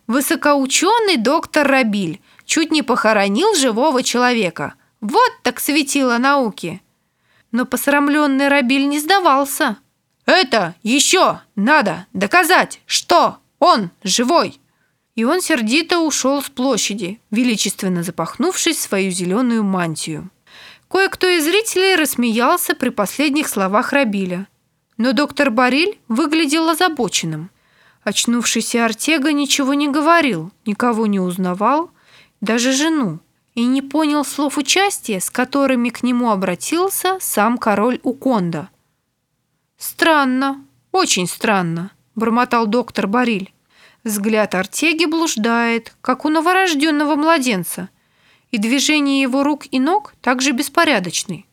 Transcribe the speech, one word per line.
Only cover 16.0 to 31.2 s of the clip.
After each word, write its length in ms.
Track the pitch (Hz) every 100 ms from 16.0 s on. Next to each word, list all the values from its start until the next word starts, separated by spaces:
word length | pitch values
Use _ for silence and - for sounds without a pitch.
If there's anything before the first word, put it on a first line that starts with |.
| 311 - 269 285
с 80 | -
площади, 680 | - 262 208 - 208 180 214 -
величественно 720 | 214 247 208 202 - 190 175
запахнувшись 760 | 175 170 165 - 330 370 339 -
в 40 |
свою 300 | - 196 190
зелёную 540 | 180 180 208 247 226
мантию. 680 | 202 185 170 156 160 151 180 _ _ - - - _
Кое-кто 360 | 370 381 - 370
из 180 | 349
зрителей 520 | 294 403 453 359 381 359
рассмеялся 760 | 302 - 240 220 254 349 -
при 160 | 311 247
последних 580 | - 190 - 294 294 269
словах 440 | 208 190 208 233
Рабиля. 540 | 277 240 202 185 180 196 _ _ _ _ -
Но 160 | 247
доктор 380 | 269 285 - 285
Бариль 480 | 220 247 269 370 - -
выглядел 600 | 226 311 320 294 320 320
озабоченным. 840 | 320 359 285 202 - 165 156 175 _ _ _ _ _
Очнувшийся 800 | 214 - - 240 - 233 - 233
Артега 480 | 233 220 - 320 294
ничего 420 | 285 277 - 269
не 140 | 285 294
говорил, 600 | 294 302 339 285 170 170 - 214
никого 400 | 202 240 220 220
не 140 | 196